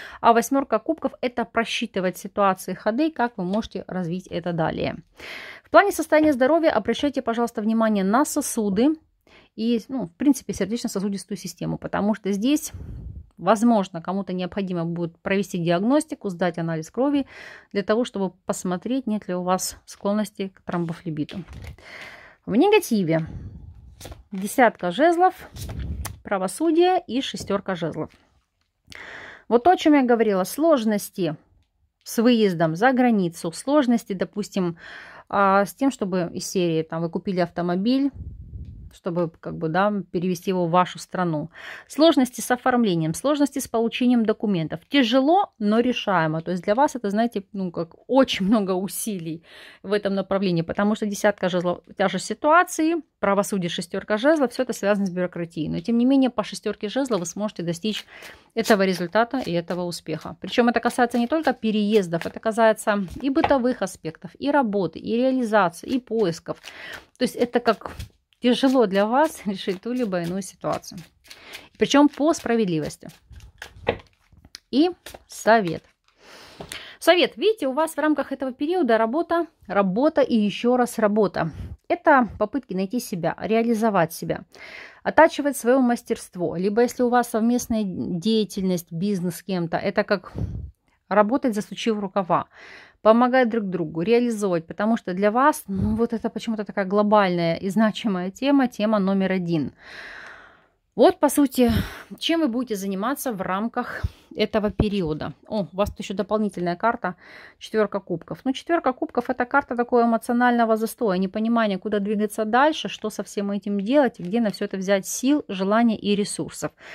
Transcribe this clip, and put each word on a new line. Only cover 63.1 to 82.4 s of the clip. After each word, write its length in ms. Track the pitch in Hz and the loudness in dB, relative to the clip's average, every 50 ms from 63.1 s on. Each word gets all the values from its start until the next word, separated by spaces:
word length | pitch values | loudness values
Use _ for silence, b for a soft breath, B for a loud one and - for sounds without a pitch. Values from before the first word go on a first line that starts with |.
| - - 247 | -8 -6 -4
и 60 | 285 | -2
бытовых 520 | 269 320 - - 285 262 226 254 247 - | 0 2 4 4 4 2 2 0 -2 -2
аспектов, 500 | 202 185 - - - 156 - - - 185 - - | -4 -6 -6 -8 -12 -12 -12 -12 -14 -18 -12 -6
и 100 | - 277 | -2 0
работы, 480 | 294 294 269 214 196 208 185 160 - - | 2 2 2 2 0 -2 -2 -2 -4 -6
и 180 | - - 220 | -6 -2 0
реализации, 720 | 233 254 262 262 262 247 214 220 214 190 170 170 - - - 269 | 0 2 2 2 0 0 2 4 4 4 2 0 -4 -6 -4 -4
и 40 | 262 | -4
поисков. 580 | 247 - 220 226 214 170 165 - - - 160 B B B B B B B B B B B _ | -2 -2 0 0 2 0 0 -2 -6 -10 -12 B B B B B B B B B B B _
То 60 | - 254 | -2 -2
есть 100 | - - | -2 0
это 240 | - 240 240 - 240 | 0 -2 0 0 0
как 320 | - 233 208 - - - - - - - _ _ _ _ _ _ - | 2 2 0 0 -4 -14 -14 -14 -16 -16 _ _ _ _ _ _ 2
тяжело 420 | 247 240 - - 277 254 269 233 | 2 2 4 4 4 4 4 4
для 180 | 196 190 196 202 | 4 4 2 2
вас 360 | 214 240 269 311 311 - - | 2 4 2 2 2 0 -4
<laughs> 40 | - | -6
решить 360 | 202 196 185 - - 185 185 | -6 -6 -4 -4 -6 -6 -6
ту 120 | - 233 247 | -6 -6 -4
либо 280 | 254 247 202 185 175 | -4 -2 -2 -2 -4
иную 200 | 170 170 180 196 | -4 -4 -6 -6
ситуацию. 580 | 190 - - _ - 156 - - - - - - 160 - _ _ B B B B B B B B B B B - | -8 -10 -12 _ -6 -4 -4 -4 -6 -12 -16 -18 -18 -20 _ _ B B B B B B B B B B B -4
Причем 300 | 220 - - 285 294 294 | 0 4 6 6 6 6
по 240 | - - 277 320 320 | 4 2 0 0 0
справедливости. 720 | - - - 233 233 226 180 165 156 147 - - - - - - _ _ - - - - - - _ - - - - - - - - - _ _ _ _ _ _ _ - - - - _ _ | 0 0 0 0 2 2 0 0 -2 -2 -4 -8 -12 -18 -20 -20 _ _ -20 -20 -20 -20 -20 -20 _ -20 -20 -20 -6 -4 -4 -4 -4 -8 _ _ _ _ _ _ _ -20 -20 -20 -20 _ _
И 200 | - 254 320 359 349 - - - - - _ | 2 2 2 2 0 -4 -14 -20 -20 -20 _
совет. 560 | - - - - 208 220 233 196 170 160 156 - _ _ _ _ B B B B B B B B B B B B B B B B B B B | -20 -18 -2 2 4 4 4 4 0 -4 -6 -10 _ _ _ _ B B B B B B B B B B B B B B B B B B B
Совет. 380 | - - - 359 277 - - | 2 4 4 4 4 2 0
Видите, 300 | 214 294 415 440 - 285 | 0 0 0 0 0 -2
у 60 | 262 254 | -2 -2
вас 220 | 294 320 320 - | -2 -2 -2 -2
в 40 | - | -2
рамках 320 | 294 311 302 294 269 - | 0 0 0 0 -2 -4
этого 200 | 269 - 269 262 | -6 -8 -6 -8
периода 460 | 247 - 294 302 359 370 330 233 226 | -6 -4 -4 -2 0 0 2 2 2
работа, 480 | 220 226 220 233 320 339 - 339 339 330 - _ _ _ | 2 2 0 0 -2 -2 0 0 -2 -2 -4 _ _ _
работа 540 | - 185 202 196 190 180 226 277 311 302 294 | -2 0 2 2 2 2 2 2 2 2 2
и 140 | 262 - 233 | 2 2 2
еще 420 | 220 208 202 175 - - 240 254 | 2 2 0 -2 -2 0 2 2
раз 220 | 247 240 240 - - | 2 0 0 0 0
работа. 520 | 214 208 208 220 208 180 - - 165 160 B B B B B - _ - | 0 2 4 2 2 2 0 -2 -4 -4 B B B B B -10 _ -4
Это 380 | 339 349 - 339 294 262 240 196 - | -4 2 4 6 6 6 6 2 0
попытки 340 | - | -4